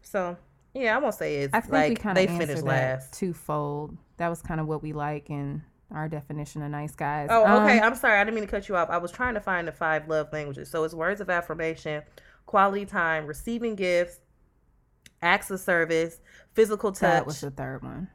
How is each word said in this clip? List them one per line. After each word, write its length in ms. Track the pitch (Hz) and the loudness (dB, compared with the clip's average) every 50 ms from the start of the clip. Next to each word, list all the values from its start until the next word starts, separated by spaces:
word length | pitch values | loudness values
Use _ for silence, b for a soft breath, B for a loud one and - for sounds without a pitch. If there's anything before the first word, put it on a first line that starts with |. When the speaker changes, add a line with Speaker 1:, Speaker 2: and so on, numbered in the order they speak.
Speaker 1:
So, 340 | _ - - 202 185 175 180 180 - _ _ _ _ _ _ | _ -4 -4 -2 -2 -2 -6 -8 -14 _ _ _ _ _ _
yeah, 200 | 262 262 220 214 | -2 2 2 2
I 40 | 254 | 2
won't 160 | 294 247 202 | 2 0 -2
say 220 | - 175 151 151 | -2 -2 -2 0
it's 180 | 143 143 139 170 | -2 0 2 0
Speaker 2:
I 60 | 226 | 0
think 120 | 226 - | 0 2
Speaker 1:
like 160 | - - - 151 | 2 4 4 4
Speaker 2:
we 40 | 233 | 2
kinda 180 | 220 - 214 185 | 0 0 0 2
Speaker 1:
they 120 | 185 190 | 4 4
Speaker 2:
answered 200 | 185 175 175 165 147 | 2 2 0 -2 -2
Speaker 1:
finished 160 | 143 127 - | -2 -2 0
Speaker 2:
that 40 | 139 | 2
Speaker 1:
last. 460 | 135 131 131 131 131 131 131 - - | 2 2 2 0 -2 -4 -8 -12 -8
Speaker 2:
twofold. 800 | - 202 185 165 - - - 151 151 147 147 147 147 151 156 - - _ _ _ - | -6 -4 -4 -4 -6 -6 -4 -4 -2 -2 -4 -4 -6 -8 -10 -12 -16 _ _ _ -6
That 100 | 170 170 | -4 -4
was 140 | 170 165 | -4 -6
kinda 220 | - - - 160 156 | -6 -6 -4 -4 -2
what 160 | 151 156 151 | -2 -4 -4
we 100 | - 156 | -6 -6
like 380 | 156 151 147 147 151 147 143 - | -6 -4 -4 -4 -6 -8 -8 -8
in 320 | 151 143 139 139 143 151 156 _ _ _ _ _ | -8 -6 -6 -6 -6 -8 -10 _ _ _ _ _
our 180 | - 151 156 156 | -8 -6 -6 -6
definition 500 | 156 151 143 - 156 151 147 - - 156 | -6 -8 -8 -8 -8 -8 -8 -8 -8 -8
of 80 | 151 147 | -8 -6
nice 240 | 147 147 147 151 - | -6 -6 -8 -8 -8
guys. 340 | - 160 143 147 151 147 139 | -4 -4 -2 -2 -2 0 4
Speaker 1:
Oh, 100 | 226 226 220 202 208 214 | 6 6 8 8 8 8
okay. 160 | 214 202 - 226 | 8 8 6 8
Speaker 2:
Um, 60 | 214 | 6
Speaker 1:
I'm 100 | 226 262 | 4 2
sorry. 240 | 240 - 247 214 202 | 2 2 4 4 4
I 60 | 202 | 4
didn't 100 | 220 220 | 2 0
mean 100 | 220 208 | -4 -4
to 60 | 196 | -4
cut 180 | - 202 196 - | -6 -6 -4 -2
you 80 | 202 | 0
off. 140 | 180 170 - | 0 0 0
I 80 | - 170 | 0 -4
was 120 | 170 175 | -4 -4
trying 200 | - - 254 254 233 | -6 -4 -4 -2 -2
to 60 | 208 | -4
find 260 | - - 185 175 170 | -4 -2 -2 -2 -2
the 60 | 160 | -6
five 360 | 147 - 170 160 160 156 156 160 | -6 -4 -2 0 0 0 0 0
love 200 | 160 156 151 151 | -2 -2 0 -2
languages. 360 | - 151 147 143 139 135 147 - | -6 -6 -6 -6 -8 -10 -12 -6
So 160 | - 165 156 | -2 -2 -2
it's 80 | 160 | -2
words 280 | 170 165 160 175 202 202 | -2 -2 -2 -2 -2 -2
of 80 | 208 180 | -2 -2
affirmation, 720 | 180 175 170 - 156 165 165 160 160 160 - 160 151 151 147 - b b b b b b b | -2 -2 -2 -4 -6 -4 -4 -4 -4 -4 -6 -6 -6 -6 -8 -12 b b b b b b b
quality 400 | - - 202 196 202 196 202 202 | 0 4 4 4 4 2 -2 -6
time, 420 | 196 202 196 170 165 160 156 151 | -4 -2 0 0 0 0 -2 -2
receiving 500 | 143 151 - - 233 233 233 233 233 214 | -6 -10 -8 -6 -6 -6 -4 -4 -4 -4
gifts, 420 | 196 190 180 175 175 175 175 - - _ _ _ _ _ _ _ _ _ _ _ _ _ _ _ _ _ - _ _ | -2 0 2 2 2 2 0 -4 -20 _ _ _ _ _ _ _ _ _ _ _ _ _ _ _ _ _ -20 _ _
acts 280 | - 170 185 208 - - | 2 4 4 4 2 -4
of 100 | 196 185 | -8 -6
service, 600 | - - 180 170 165 160 165 160 165 165 165 - b b b b b b | 0 2 2 2 2 2 2 0 0 -2 -6 -14 b b b b b b
physical 380 | _ - 220 208 214 202 - 208 | _ 4 4 4 4 -2 -2 -2
touch. 80 | 190 - | -2 2
Speaker 2:
That 260 | - 185 175 165 - | 2 4 4 4 2
was 140 | 139 151 135 | 0 -6 -6
the 100 | - 143 | -8 -10
third 320 | 135 - 135 131 135 131 | -8 -8 -10 -8 -8 -10
one. 260 | - 131 - 139 185 190 _ | -12 -12 -10 -10 -10 -12 _